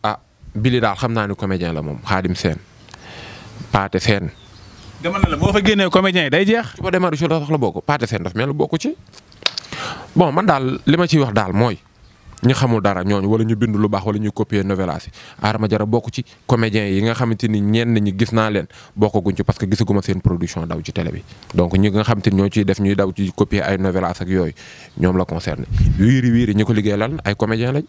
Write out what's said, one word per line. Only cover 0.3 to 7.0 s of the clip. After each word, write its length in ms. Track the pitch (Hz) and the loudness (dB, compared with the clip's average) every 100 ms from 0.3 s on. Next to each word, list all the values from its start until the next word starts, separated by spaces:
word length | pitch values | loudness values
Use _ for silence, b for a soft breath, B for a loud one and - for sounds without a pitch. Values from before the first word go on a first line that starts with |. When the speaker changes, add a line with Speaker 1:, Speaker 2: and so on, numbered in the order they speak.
| _ - | _ -12
Speaker 1:
Billy 260 | 107 110 123 | -2 0 2
daal 160 | 110 95 | 0 0
xam 140 | 127 | -2
naa 140 | 113 101 | 0 -2
ni 60 | 101 | -4
comédien 360 | 98 92 87 | -2 -2 -2
la 100 | 80 | -4
moom, 160 | 78 69 | -6 -8
Khadim 320 | - 95 90 | -2 -2 0
Sène, 240 | 87 - 80 - - - B B B B B B B - | 0 -2 -4 -12 -20 -20 B B B B B B B -2
Pathé 300 | 101 98 92 | -2 0 -2
Sène. 300 | 110 101 87 - - - - - - - | 0 0 -2 -10 -20 -20 -20 -20 -20 -8
Speaker 2:
Dama 160 | - 202 | -6 0
ne 100 | - | 0
la, 60 | - | 2
boo 160 | 185 | 2
fa 100 | 202 | 2
génnee 260 | 196 208 190 | 2 2 4
comédien 360 | 180 190 185 | 4 4 2
yi 60 | 147 | 2
day 140 | 147 196 | 2 4
jeex. 280 | 226 226 | 2 -2
Speaker 1:
Ci 80 | - | -6
ba 80 | 185 | -2
démarche 320 | 180 | 0